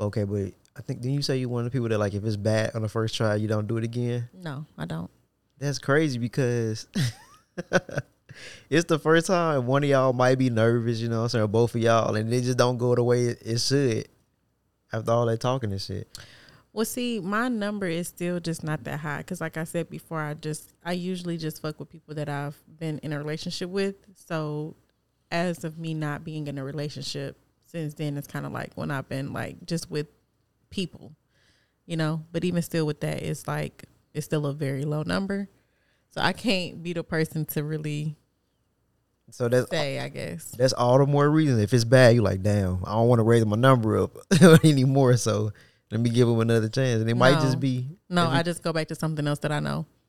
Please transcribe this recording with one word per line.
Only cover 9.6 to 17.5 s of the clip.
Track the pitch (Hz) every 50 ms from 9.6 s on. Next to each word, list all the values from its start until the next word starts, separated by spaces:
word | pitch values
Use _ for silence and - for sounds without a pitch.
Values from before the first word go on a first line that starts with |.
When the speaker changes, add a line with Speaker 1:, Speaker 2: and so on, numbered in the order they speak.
| 120
Speaker 1:
one | 127 135 143
of | 147 139
y'all | 139 131 131 131
might | 123 123 127 127 131 131
be | 131 127
nervous, | 117 110 113 117 120 120 113 120 117 113
you | 117 117
know | 117 113
what | 117
I'm | 117
saying, | 123 113 107
or | 101
both | 104 113 120 113 -
of | 117
y'all, | 113 117 113 113 110 - 104
and | 110 110 113
it | 120 127
just | 120 127 127 127
don't | 123 123 127 113
go | 123 123 123
the | 120
way | 120 123 120 123 123
it, | 120 - - -
it | 110 113 120
should | - - 135 143 139 120 110 107 - - _ _ _ _ _ _ _ _ _ _ _ _ _ _ _ -
after | - 113 110 113
all | 117 120 120
that | 117 113 113
talking | - 123 131 135 113 104
and | 98 98
shit. | - - 95 98 - _ - - - - - - - - - _ _ _
Speaker 2:
Well, | - 208 226
see, | 226 - 254 247 240 233 208
my | 160 196 202 220 247
number | 254